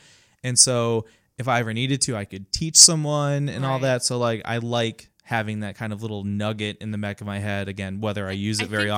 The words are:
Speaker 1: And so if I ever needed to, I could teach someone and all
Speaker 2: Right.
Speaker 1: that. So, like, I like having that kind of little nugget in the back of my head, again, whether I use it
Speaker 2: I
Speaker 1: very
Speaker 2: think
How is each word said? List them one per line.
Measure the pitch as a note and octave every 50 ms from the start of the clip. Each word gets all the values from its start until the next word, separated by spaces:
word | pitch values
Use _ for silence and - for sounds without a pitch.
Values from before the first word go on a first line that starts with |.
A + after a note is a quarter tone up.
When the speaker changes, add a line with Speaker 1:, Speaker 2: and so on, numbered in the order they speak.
| - - - - _ _ _ _ -
Speaker 1:
And | B2+ B2
so | - - C3 B2 A#2+ A#2 A#2 A#2 A2+ A2 - - _ _ _ _
if | - A#2+
I | C3 A#2+ A#2+
ever | A#2 A2
needed | A2 A#2 C3 C3 C#3 B2 -
to, | C3+ A#2+
I | G#2 G2+
could | - F#2+ G2 G2 -
teach | - - E3 D#3+ -
someone | - - - E3 D#3 D3+ D3 D3+ D3 D3 C#3+ C#3+ C#3+ C#3+
and | C#3+ E2 A#2 C3+
all | C3+ C3
Speaker 2:
Right. | B2+ C3+
Speaker 1:
that. | C3 B2+ B2 -
So, | - B2+
like, | B2 A#2+ A#2 A#2 G#2 -
I | - A#2
like | A#2 A2+ A#2 A#2+ A#2+ A#2 A2+ G#2+ - - - _ _
having | _ - A#2 A2+ G#2+ G#2+ G#2+ G#2+
that | G#2 G2+ F#2+
kind | - A#2 G#2+ G#2
of | G2+
little | A2+ G#2+ G#2+ G2+ G2
nugget | G2+ G2+ G2+ G#2 G#2+ A2 G#2 G#2+ G#2 G2 -
in | G#2+ G#2+
the | G#2+
back | G#2 G#2 G2+ G2+ -
of | G#2+
my | G#2 G2
head, | G2+ G2+ G#2 G2 G2+ G2 G2
again, | F#2+ G2 G2 F#2+ F#2+ G2+
whether | A2 G#2+ G2+ G#2 G2
I | F#2+
use | G2 G2+ G2+ G#2+ G#2+ G#2+
it | G#2+
Speaker 2:
I | G2+
Speaker 1:
very | G#2+ G#2 G#2
Speaker 2:
think | G#2 G#2